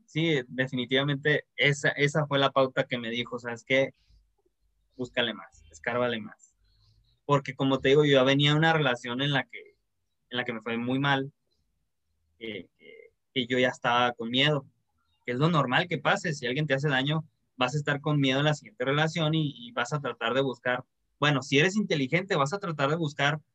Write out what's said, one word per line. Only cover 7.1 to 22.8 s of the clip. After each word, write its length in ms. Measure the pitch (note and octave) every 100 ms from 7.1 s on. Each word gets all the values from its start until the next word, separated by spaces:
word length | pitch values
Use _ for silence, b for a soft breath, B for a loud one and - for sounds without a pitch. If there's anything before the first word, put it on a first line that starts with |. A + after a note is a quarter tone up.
| _ -
Porque, 280 | C#3+ C#3 B2
como 240 | C3+ C3+
te 100 | C3+
digo, 140 | C#3+
yo 100 | D3+
ya 80 | C3+
venía 280 | C3 C#3 D3
de 60 | D3+
una 140 | D#3+
relación 480 | D#3+ C3+ A#2+ B2 B2
en 100 | C#3+
la 120 | C3+
que, 320 | A#2+ G2+ - _ _ _ _ _ _
en 80 | B2
la 60 |
que 80 | A#2+
me 80 | A2+
fue 140 | A#2 A#2
muy 200 | A#2+ C3+
mal, 320 | C#3+ C3+ C#3 - _ _ _ _ _ _ _ _ _ _
eh, 300 | A2+ G2+ E2+ _
eh, 340 | D2 - - _ _
que 120 | C3 A#2+
yo 120 | B2+
ya 100 | B2+
estaba 440 | - B2 A#2+ A#2+
con 180 | - A#2
miedo, 360 | B2+ D3 C#3+ B2+ _ _ _ _ _
que 80 | -
es 60 | B2
lo 100 | D#3+
normal 380 | D#3 B2+ C3+ F3
que 100 | D#3+
pase. 340 | D#3 G3+ F#3+
Si 120 | C#3+ A#2+
alguien 200 | C3+ D#3
te 80 |
hace 140 | C3+ D3
daño, 360 | C3 C#3 D#3+ D#3 _ _ -
vas 180 | B2+
a 40 | D3
estar 220 | D3 C#3+
con 200 | D3+ D3
miedo 200 | C3+ C3+
en 60 | D3+
la 80 |
siguiente 300 | D3+ - -
relación 500 | B2+ C#3+ D#3+ E3 D#3
y, 200 | D#3+ D3 -
y 160 | A#2+
vas 200 | B2 A#2
a 80 | D3
tratar 340 | C3+ A2+ A2+
de 80 | B2+
buscar, 420 | C#3 A#2+ B2+ B2+ - _ _ -
bueno, 220 | D3 C#3+
si 160 | - C3+
eres 180 | F#3 G#3
inteligente, 600 | F3+ D#3+ C3 E3+ G3 G3+
vas 160 | C#3
a 60 | G3+
tratar 320 | F3+ D3+